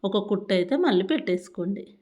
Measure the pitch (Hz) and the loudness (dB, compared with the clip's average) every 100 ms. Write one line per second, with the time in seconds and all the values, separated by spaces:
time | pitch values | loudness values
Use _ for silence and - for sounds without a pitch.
0 | 196 202 196 196 196 190 180 - 226 185 | 0 0 0 -2 0 0 2 2 4 4
1 | 185 311 - 180 - - 175 196 - - | 2 0 0 -4 -4 -8 -4 -4 -8 -20